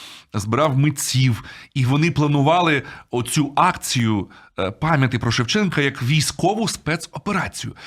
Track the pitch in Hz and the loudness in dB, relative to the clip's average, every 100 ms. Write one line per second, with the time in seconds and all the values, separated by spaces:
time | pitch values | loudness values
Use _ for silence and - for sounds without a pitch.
0 | - - - 107 101 117 156 131 147 147 | -18 -20 -8 -6 -2 2 2 4 2 0
1 | - 127 131 107 - - - 139 123 143 | -2 2 2 2 -6 -18 -8 -2 2 2
2 | 165 143 147 143 139 175 170 143 - - | 2 2 2 4 4 4 4 0 -2 -14
3 | - 123 117 156 143 143 175 - - 131 | -6 -4 -2 0 0 2 2 0 -4 0
4 | 113 104 90 - - - 95 - 156 156 | 0 0 -4 -12 -12 -4 -4 -2 0 2
5 | 131 113 117 113 117 214 196 151 143 - | 2 0 0 0 0 0 0 0 -2 -2
6 | 123 156 - - 170 214 214 - - 165 | 0 0 0 0 0 0 -2 -4 -6 -6
7 | - - - 196 98 - 117 - | -6 -10 -4 -4 -4 -8 -12 -12